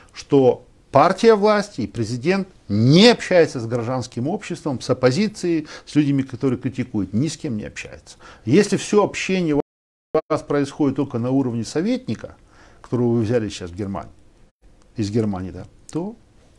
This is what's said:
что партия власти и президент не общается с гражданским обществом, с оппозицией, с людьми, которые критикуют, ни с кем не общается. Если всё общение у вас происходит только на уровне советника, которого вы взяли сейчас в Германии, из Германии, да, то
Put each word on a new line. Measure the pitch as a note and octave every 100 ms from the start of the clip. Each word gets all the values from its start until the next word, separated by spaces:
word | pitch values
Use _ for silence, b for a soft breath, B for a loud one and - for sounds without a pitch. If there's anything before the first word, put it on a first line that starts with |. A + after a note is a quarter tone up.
| b
что | - - C#3+ C3 - - _ _
партия | C3+ D#3+ F3+ A3+ A3
власти | G#3 G#3 G3+ -
и | A2
президент | - G#2+ B2 C3 G3 F#3+ - _
не | G2+ A#2 D#3+ A3+
общается | A#3 - F3+ D#3 C3+
с | A2+
гражданским | A#2+ A2+ C3 A#2+ - B2
обществом, | G3+ - F3 D#3+ B2
с | -
оппозицией, | B2+ B2+ C3 G#3+ G#3 F3 E3 D3+ B -
с |
людьми, | D3 D3 C#3
которые | C3 A#2 C3+ B2+
критикуют, | B2+ G#2+ A#2 G#2+ F#2
ни | G2+ D#3
с | -
кем | D#3 A2
не |
общается. | - - - - - - b b
Если | - D3+ G3+ F#3+
всё | - G#3
общение | G3 - - F#3 E3+
у | C#3+ - _ _ _ _ D#3 -
вас | D3+
происходит | - D3 C#3 - C#3+ C3+
только | C#3 A#2+
на | A#2+
уровне | C3+ C3+ A#2
советника, | G#2+ D3+ F#3+ B3+ - A2 - - _ b b b
которого | - B2+ A#2+
вы | A#2+
взяли | G#2 B2 G#2+
сейчас | - F#2
в | F2
Германии, | G2+ F#2+ - - - _ _ _ _ _ _ -
из | G#2
Германии, | A2 G#2+ F#2+ F#2
да, | F2 F#2 _ _
то | D3+ F#3+ A#3 _ _ _